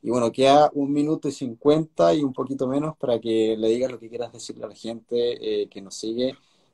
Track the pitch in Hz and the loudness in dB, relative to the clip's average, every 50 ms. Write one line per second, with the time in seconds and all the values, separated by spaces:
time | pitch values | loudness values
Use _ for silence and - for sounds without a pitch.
0 | - 113 113 123 120 113 - - 131 135 139 147 151 147 - 143 139 139 143 143 | -4 -2 -2 0 0 0 0 2 4 6 8 8 6 6 4 0 -2 0 2 0
1 | 147 151 160 151 - 151 135 - 143 123 113 117 - 143 147 156 160 156 _ - | 2 0 0 -2 -2 -6 -6 -4 -8 -8 -8 0 2 4 4 4 2 -4 _ 2
2 | 170 170 165 156 147 135 127 - - 127 135 135 135 127 131 143 151 156 156 _ | 2 4 4 2 0 -2 -4 -4 -6 -6 -4 -4 -4 -2 -2 -2 -4 -4 -8 _
3 | - 127 120 113 - 117 113 113 110 110 110 107 110 110 113 120 127 131 127 110 | -4 -2 -2 -2 0 0 0 2 2 2 0 0 0 0 2 0 0 -4 -6 -8
4 | 113 110 117 120 120 113 - 117 - - - - 117 110 104 - - 110 117 117 | -16 -14 -10 -10 -10 -10 -10 -16 -14 -14 -14 -12 -12 -14 -14 -12 -12 -12 -12 -12
5 | 113 _ 120 120 120 120 120 - - 107 107 104 104 101 _ 101 98 95 - - | _ _ -2 0 0 0 -2 -4 -4 -4 -2 -2 -2 -4 _ -16 -16 -14 -14 -10
6 | - 110 113 120 127 131 131 _ _ _ _ _ _ _ | -8 -6 -4 -2 -2 -2 -4 _ _ _ _ _ _ _